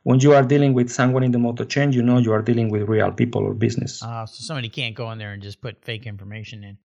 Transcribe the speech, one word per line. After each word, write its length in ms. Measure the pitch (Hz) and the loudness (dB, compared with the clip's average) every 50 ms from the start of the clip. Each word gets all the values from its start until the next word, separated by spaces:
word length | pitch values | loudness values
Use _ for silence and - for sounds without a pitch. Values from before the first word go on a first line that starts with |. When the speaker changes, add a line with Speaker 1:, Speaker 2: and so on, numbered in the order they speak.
| - | 0
Speaker 1:
when 180 | 123 127 131 | 2 4 6
you 120 | 135 147 143 | 6 8 8
are 100 | 139 131 | 8 6
dealing 300 | 123 147 143 143 139 127 | 6 4 4 4 4 4
with 160 | 123 120 123 | 2 0 0
someone 340 | - - 123 127 127 131 131 | 0 0 2 2 2 2 2
in 80 | 123 | 2
the 80 | 120 120 | 2 2
motor 260 | 120 117 117 - 117 | 0 0 -2 -4 -6
chain, 260 | - - 143 143 143 | -4 -2 0 0 2
you 100 | 127 120 | 2 2
know 160 | 117 123 123 | 2 4 4
you 140 | 123 117 110 | 4 4 4
are 100 | 110 107 | 2 2
dealing 280 | 104 123 117 117 113 107 | 2 2 0 2 0 0
with 180 | 107 104 101 | 0 0 0
real 240 | 104 110 107 98 95 | 0 2 2 2 0
people 300 | 101 - 120 - 113 104 | 0 0 0 0 0 -2
or 120 | 101 101 104 | -2 -2 -2
business. 480 | 104 113 113 - - - - - - | 0 -2 -2 0 -2 -6 -6 -8 -10
Speaker 2:
Uh, 240 | 110 117 117 113 110 | -12 -10 -10 -10 -10
so 160 | - - - | -12 -14 -14
somebody 280 | - - 160 135 117 110 | -12 -8 -8 -8 -8 -8
can't 260 | - 151 123 113 104 | -8 -8 -8 -8 -8
go 160 | - 117 113 | -8 -10 -10
in 60 | 113 | -10
there 160 | 110 107 104 101 | -10 -10 -12 -12
and 80 | 98 | -12
just 180 | 101 101 98 - | -14 -14 -14 -12
put 240 | - 117 107 - _ | -12 -14 -14 -12 _
fake 220 | - 113 104 - | -10 -10 -10 -10
information 580 | 110 104 98 95 101 107 110 104 - 120 104 101 | -12 -14 -14 -14 -14 -14 -14 -14 -16 -16 -18 -18
in. 140 | 101 98 - _ | -18 -20 -20 _